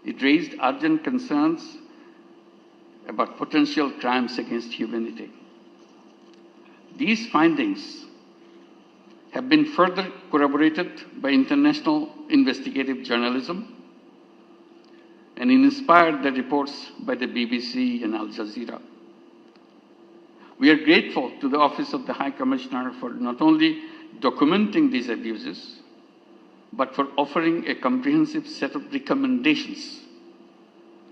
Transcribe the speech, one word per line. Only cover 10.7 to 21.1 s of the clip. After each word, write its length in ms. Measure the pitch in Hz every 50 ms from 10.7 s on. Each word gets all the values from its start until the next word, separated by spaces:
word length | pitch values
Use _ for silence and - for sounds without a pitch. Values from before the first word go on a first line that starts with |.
| 156 180 175 156 - - - - - -
by 80 | - 139
international 800 | 135 131 131 - 147 143 143 151 147 - - 160 151 151 147 - - - - -
investigative 720 | 156 139 131 131 123 - - 131 107 135 - 135 131 120 -
journalism 720 | - 120 120 120 120 127 135 131 - 175 196 233 - - - - - - - - - - _ _ _ - _ _ - - - _ _ - - - _ - - - - - - - - _
and 140 | - 247 127
inspired 720 | 262 262 - 139 139 - - - 170 175 170 165 151 135 131
the 80 | 139
reports 600 | 127 127 123 - 147 143 139 139 - - - - - -
by 160 | 110 123 127
the 120 | 120 127
B 180 | 110 - 120 120
B 160 | 113 123 120
C 420 | - - - 127 127 123 120 117 113
and 100 | 107 110
Al 140 | 107 110
Jazeera. 540 | 107 - 117 107 107 - 123 117 - - - - - - - - - - - - - - - - - - - _ _ _ _ _ _ _ _ - - - - - - - - - - - -
We 120 | 131 147
are 120 | 156 139 127
grateful 480 | 147 175 214 202 202